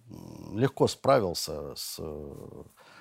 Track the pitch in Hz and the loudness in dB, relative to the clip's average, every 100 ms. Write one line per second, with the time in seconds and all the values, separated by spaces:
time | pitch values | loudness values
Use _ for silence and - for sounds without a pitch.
0 | - - 85 - - 101 135 - 123 - | -12 -16 -14 -14 -8 2 2 4 2 4
1 | 127 135 92 78 - 76 73 - - - | 6 6 4 0 -4 -4 -6 -8 -10 -8
2 | 82 76 73 76 - - - _ - - | -8 -8 -10 -12 -14 -14 -16 _ -20 -20